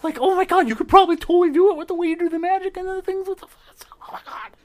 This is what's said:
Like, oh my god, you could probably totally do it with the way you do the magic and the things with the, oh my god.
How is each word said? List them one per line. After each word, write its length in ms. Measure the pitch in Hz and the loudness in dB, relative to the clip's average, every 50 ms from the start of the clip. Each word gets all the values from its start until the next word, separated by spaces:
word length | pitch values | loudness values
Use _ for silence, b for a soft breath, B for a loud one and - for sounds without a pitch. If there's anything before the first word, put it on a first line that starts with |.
Like, 160 | - 320 302 - | -6 -8 -6 0
oh 140 | 247 381 381 | 0 0 2
my 100 | 359 381 | 2 0
god, 240 | 370 349 370 349 233 | 0 2 2 2 0
you 60 | 226 | 0
could 140 | 214 - - | -4 -4 4
probably 280 | - 381 381 339 339 | 6 6 6 6 2
totally 340 | 320 - - 339 349 359 339 | -4 -2 2 2 4 4 4
do 200 | 277 302 370 403 | 4 4 4 4
it 60 | 392 | 4
with 120 | 302 330 - | 0 -6 -8
the 60 | 370 | -6
way 140 | 339 349 330 | -4 -2 -4
you 80 | 330 | -2
do 120 | 339 349 339 | -2 -4 -4
the 100 | 320 330 | -4 -4
magic 380 | 330 349 381 381 370 381 381 | -2 -2 -2 -2 -2 -6 -8
and 120 | 370 370 370 | -8 -8 -8
the 140 | 381 381 | -8 -8
things 260 | 370 - 381 381 381 381 | -6 -6 -6 -6 -6 -8
with 100 | 381 - | -10 -12
the, 80 | - | -12
oh 680 | _ - _ _ _ _ _ - _ - _ - - | _ -20 _ _ _ _ _ -20 _ -20 _ -20 -18
my 80 | - - - | -18 -18 -16
god. 260 | - - - - - _ _ | -16 -16 -16 -16 -18 _ _